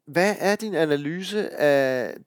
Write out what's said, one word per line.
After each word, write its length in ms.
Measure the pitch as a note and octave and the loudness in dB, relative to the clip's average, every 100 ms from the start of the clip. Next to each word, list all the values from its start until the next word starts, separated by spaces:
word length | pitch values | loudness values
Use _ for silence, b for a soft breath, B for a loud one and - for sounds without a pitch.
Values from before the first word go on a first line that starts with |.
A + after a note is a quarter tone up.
| - | -4
hvad 280 | D#3+ G3+ G3 | 0 2 2
er 160 | F#3+ G3+ | 0 -2
din 200 | A3 E3 | -2 0
analyse 840 | D#3 C#3+ D#3+ F3 F#3 G#3 - - | 2 0 -2 -6 -6 -6 -4 0
af 520 | D3 C#3 C3+ B2+ G#2 - | 4 4 2 0 -4 -8